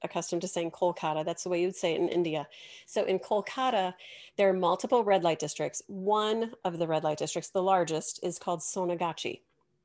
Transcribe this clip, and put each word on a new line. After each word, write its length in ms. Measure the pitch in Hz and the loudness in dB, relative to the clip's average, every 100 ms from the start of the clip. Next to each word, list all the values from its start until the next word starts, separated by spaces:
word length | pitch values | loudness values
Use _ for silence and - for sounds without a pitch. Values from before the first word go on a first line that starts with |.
accustomed 400 | 160 180 160 175 | -6 -4 -2 -2
to 60 | 180 | -2
saying 240 | 175 170 | -2 -4
Kolkata. 520 | - 180 170 160 156 | 0 0 2 -2 0
That's 200 | 156 170 | -2 -4
the 60 | 180 | -2
way 100 | 175 | 0
you 80 | 180 | 0
would 80 | 190 | 0
say 180 | 175 | 0
it 60 | 160 | 2
in 80 | 175 | 2
India. 400 | 175 170 151 143 - - - - | 2 2 -2 -6 -12 -20 -20 -6
So 180 | 220 | -2
in 140 | 185 190 | 0 0
Kolkata, 760 | - 214 - - 262 226 180 185 - - - - | 0 -2 -2 -2 0 2 0 -4 -16 -18 -10 2
there 120 | 196 | 4
are 60 | |
multiple 500 | 185 170 180 240 240 | 6 4 2 2 2
red 180 | 208 190 | 6 4
light 160 | 170 156 | 4 2
districts. 440 | 151 - 147 - - | -2 -4 -4 -4 -10
One 640 | 196 190 214 214 226 226 - | -4 0 2 2 0 -2 -4
of 140 | 185 170 | -6 -2
the 100 | 165 | 0
red 160 | 156 | 2
light 140 | 160 151 | 0 0
districts, 320 | 156 170 - | -2 -4 -4
the 120 | 196 | 0
largest, 560 | 185 190 160 156 - - | 4 4 4 0 -4 -4
is 160 | 180 170 | -6 -4
called 220 | - 170 | -4 -4
Sonagachi. 800 | - 196 180 175 170 156 - - _ _ _ _ | -4 -4 -2 0 -2 -2 -6 -8 _ _ _ _